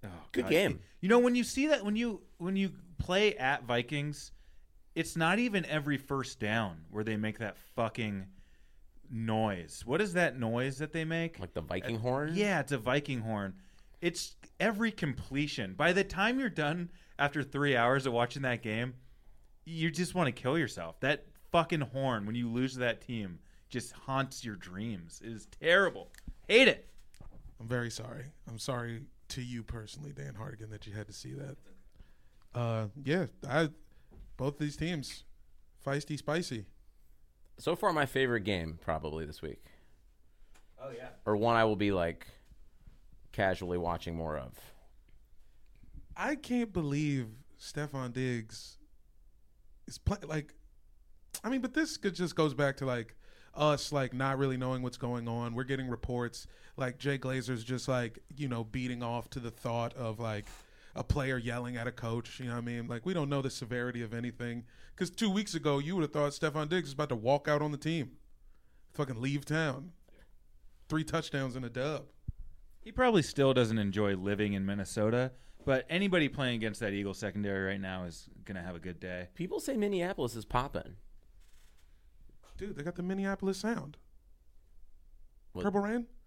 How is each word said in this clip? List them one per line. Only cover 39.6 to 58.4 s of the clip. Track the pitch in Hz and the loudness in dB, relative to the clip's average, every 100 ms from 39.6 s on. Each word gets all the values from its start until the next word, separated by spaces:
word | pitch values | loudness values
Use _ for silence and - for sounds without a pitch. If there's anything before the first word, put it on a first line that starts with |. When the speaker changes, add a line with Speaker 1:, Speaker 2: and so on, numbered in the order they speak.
| - - - - - - - - - - - - | -16 -20 -20 -20 -20 -20 -20 -20 -20 -20 -20 -14
Speaker 1:
Oh, | 110 117 | -12 -10
yeah. | 123 - - | -12 -8 0
Speaker 2:
Or | 107 | 2
one | 113 117 | 6 6
I | 113 | 6
will | 107 | 6
be, | 104 | 4
like, | 95 85 82 - - - - - - - - - - - | 4 2 -2 -12 -20 -20 -20 -20 -20 -20 -20 -20 -20 -12
casually | - 98 90 90 87 | 0 2 2 0 0
watching | 85 85 - 82 | 0 -2 -4 -4
more | 80 76 | -4 -4
of. | 64 - - - - - - - - - - - - - - - - - | -6 -14 -18 -20 -20 -20 -20 -20 -20 -20 -20 -20 -20 -20 -16 -16 -14 -4
Speaker 3:
I | 208 294 | -2 -2
can't | - 247 233 | 0 0 0
believe | 180 151 143 151 139 113 110 - - | 0 0 2 2 0 -2 -10 -18 -16
Stefon | - - 147 135 127 | -10 -6 -4 -4 -4
Diggs | 120 127 120 110 - - - - - - - - - - - - - - | -2 -2 -2 -4 -12 -16 -18 -20 -20 -20 -20 -20 -20 -20 -20 -20 -20 -16
is | - | -2
play-, | - 196 180 | 0 0 -2
like, | 156 147 - - - - - - - - - | -4 -6 -14 -20 -20 -20 -20 -20 -20 -14 -8
I | 214 | -2
mean, | 262 | 0
but | 240 | 0
this | - 320 - | 0 0 0
could, | 196 160 | -4 0
just | 175 - | -2 2
goes | 156 | 2
back | 131 143 135 | 4 0 2
to, | 135 | -2
like, | 123 113 - - - - - | -2 -4 -12 -20 -20 -18 2
us, | 151 143 - | 4 4 2
like, | 147 131 | 0 0
not | 123 135 135 | 0 0 2
really | 135 127 | 2 2
knowing | 127 131 | 0 0
what's | 127 120 | -2 -4
going | 120 120 117 | -4 -2 -2
on. | 117 120 | -2 -2
We're | 117 | -4
getting | 127 135 127 | -2 -2 -2
reports, | 117 - 123 120 - - - - - | -4 -2 -2 -2 -4 -16 -18 -16 -4
like, | 131 120 | -4 -2
Jay | 143 139 | 0 0
Glazer's | 135 131 117 123 | 0 -2 -2 -4
just, | 110 127 123 | -2 -4 2
like, | 127 120 107 - | 2 0 -4 -16
you | 139 | -6